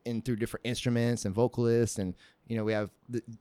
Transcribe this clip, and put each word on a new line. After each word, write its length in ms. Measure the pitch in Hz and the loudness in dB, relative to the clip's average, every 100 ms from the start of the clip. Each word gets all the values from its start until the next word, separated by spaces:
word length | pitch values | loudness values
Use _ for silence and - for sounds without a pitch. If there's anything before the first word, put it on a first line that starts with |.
| 120 | -4
in 160 | 113 | -4
through 160 | 123 110 | -2 -2
different 280 | 117 - 123 | -2 -4 -4
instruments 600 | 117 123 117 117 117 101 | -2 0 2 2 0 -2
and 100 | 101 | 2
vocalists, 640 | 120 - 117 117 113 - | 2 2 2 4 2 0
and, 140 | 92 - - _ - | -4 -6 -16 _ -8
you 80 | 113 | -4
know, 80 | |
we 80 | 107 | 0
have 200 | 107 101 _ - | 0 -2 _ -8
the, 120 | 117 - 113 | -8 -8 -20